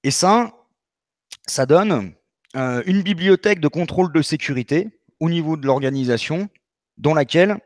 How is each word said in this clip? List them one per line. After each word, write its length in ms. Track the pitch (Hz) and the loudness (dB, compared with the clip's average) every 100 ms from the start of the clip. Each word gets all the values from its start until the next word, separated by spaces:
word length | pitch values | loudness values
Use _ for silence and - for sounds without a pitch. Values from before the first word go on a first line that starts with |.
Et 60 | 135 | -2
ça, 440 | - 180 226 226 _ _ _ _ _ _ _ _ - - | 0 2 2 0 _ _ _ _ _ _ _ _ -18 -10
ça 200 | - 131 | -4 4
donne, 480 | 160 214 147 95 - _ _ _ 135 | 4 4 -2 -4 -14 _ _ _ -6
euh, 260 | 127 123 185 | -4 -4 -2
une 160 | 190 | -2
bibliothèque 580 | 185 180 190 185 214 190 | -2 -2 4 4 4 0
de 80 | 151 | 0
contrôle 420 | 165 170 - 185 | -2 -4 0 0
de 120 | 156 | 0
sécurité 680 | 147 156 - 127 117 151 208 _ _ _ | 0 -4 -4 -6 -2 -2 -2 _ _ _
au 80 | 165 | -2
niveau 300 | 170 156 160 | -2 -2 -2
de 80 | 135 | 0
l'organisation 840 | 135 135 139 127 117 - 160 202 _ _ _ _ - | 0 0 -2 -2 -2 -2 -6 -6 _ _ _ _ -4
dans 160 | 147 | 0
laquelle 460 | 156 139 165 190 202 | 0 2 2 2 0